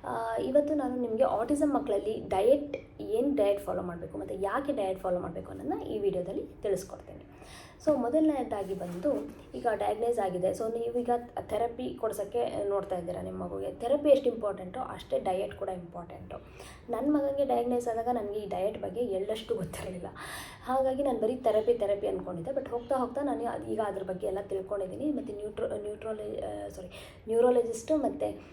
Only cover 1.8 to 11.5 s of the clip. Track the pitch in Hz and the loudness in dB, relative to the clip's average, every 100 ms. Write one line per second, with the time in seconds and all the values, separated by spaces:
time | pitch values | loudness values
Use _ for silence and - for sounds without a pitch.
1.8 | 285 202 196 220 - 190 220 285 - - | 2 0 0 -4 0 4 6 6 4 -8
2.8 | - - 202 226 277 277 202 202 - 180 | -10 -12 -2 2 2 4 4 2 0 -4
3.8 | 180 170 165 202 190 190 196 226 285 262 | -4 -8 -8 -8 -6 -4 -2 0 0 0
4.8 | 190 190 185 180 175 180 180 - 294 427 | 0 -2 0 -2 -2 -8 -10 -8 -4 -4
5.8 | - 214 196 180 180 269 - - 214 196 | -2 0 0 0 -2 -6 -8 -4 0 0
6.8 | - - - - - - - - - - | -2 -14 -14 -16 -18 -20 -18 -18 -18 -2
7.8 | - 277 240 311 311 277 247 208 185 185 | 2 4 4 6 6 4 -2 -4 -2 -4
8.8 | 175 - 302 247 147 - - 254 240 202 | -4 0 0 0 -4 -12 -12 -2 0 2
9.8 | 208 214 233 233 190 180 185 - 226 233 | 0 2 2 2 0 2 0 0 -2 -2
10.8 | 233 240 240 240 240 - - | -2 -2 2 0 0 -10 -4